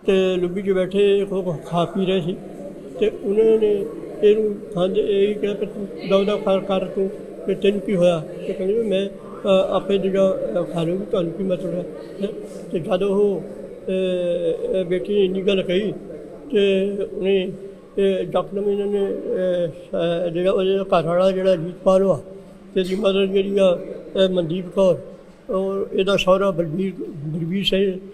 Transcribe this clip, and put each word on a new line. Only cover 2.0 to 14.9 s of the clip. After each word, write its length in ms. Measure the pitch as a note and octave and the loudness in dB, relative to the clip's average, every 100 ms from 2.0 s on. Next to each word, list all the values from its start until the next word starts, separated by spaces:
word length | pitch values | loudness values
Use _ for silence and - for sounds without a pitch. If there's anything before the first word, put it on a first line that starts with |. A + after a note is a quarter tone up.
| F#3 | 0
ਰਹੇ 140 | F#3+ | 0
ਸੀ 160 | D#3+ G3 - - - - - - | 0 -6 -10 -12 -12 -12 -14 -2
ਤੇ 80 | G#3+ | -2
ਉਹਨਾਂ 500 | - G3+ G#3 A3 A3 | 0 0 4 4 4
ਨੇ 280 | G#3+ G3+ - - - - | 4 2 -2 -8 -12 2
ਇਹਨੂੰ 340 | G#3 G#3+ G#3+ G3+ - | 4 6 2 -2 -6
ਖਾਂਦੇ 260 | F3 F#3 F#3+ | -2 0 2
ਇਹ 340 | G#3 G3 G3+ | 2 2 2
ਕਿਹਾ 200 | G#3 G3+ | 2 -2
ਕਿ 120 | G3+ G3 | -2 -6
"ਤੂੰ 220 | - G3 - F#3 | -6 -8 -8 0
ਦਮ 140 | G3 | 2
ਦਮ 140 | G3 G#3 | 2 0
ਕਰ, 220 | G3+ F#3+ | 2 0
ਕਰ 240 | F#3+ F#3+ | 0 -2
ਤੂੰ, 240 | F#3 G3+ F#3+ - - - - | -2 -2 -4 -4 -14 -10 -4
ਕਿ 80 | |
ਤੈਨੂੰ 260 | F3+ G3+ G3+ | 0 2 0
ਕੀ 160 | F#3+ F#3+ | -2 4
ਹੋਇਆ?" 220 | F3 E3 D3+ F3+ - | 4 2 -4 -8 -8
ਤੇ 60 | |
ਕਹਿੰਦੇ 220 | F#3+ F#3 | -4 0
ਵੀ 140 | A3 A3 | 0 0
"ਮੈਂ, 200 | F#3+ G3+ | 0 -2
ਅ, 600 | - - - - F#3+ F#3+ | -8 -14 -6 2 4 4
ਆਪੇ 280 | F#3+ - G3+ | 0 0 0
ਜਿਹੜਾ, 400 | F#3+ F#3+ F#3+ F#3+ - F3 | 2 2 2 2 -2 -2
ਅ, 20 | |
ਖਾ 200 | D#3+ E3+ | -2 -2
ਲਊਗੀ, 220 | E3 F#3+ | -2 -2
ਤੁਹਾਨੂੰ 280 | G#3 G#3 E3 | -2 -2 -2
ਕੀ 120 | E3 | -2
ਮਤਲਬ 300 | F#3+ F3+ F3+ | -2 -2 -2
ਹੈ?" 100 | E3 - - - - | -6 -6 -12 -14 -6
ਹੈਂ? 60 | G3+ - - - - | -6 -6 -12 -14 -6
ਤੇ 60 | F#3 | -6
ਜਦ 240 | D#3 F3+ | -2 0
ਉਹ, 380 | G3+ G3 G3+ D3 | 0 2 2 0
ਅ, 1400 | - - - - - F#3+ F#3 F3+ F3 F3 E3+ - - F#3+ | -6 -12 -14 -12 -4 -2 0 0 -2 0 -2 -2 -2 -2
ਅ, 20 | |
ਬੇਟੀ 300 | F3 | 0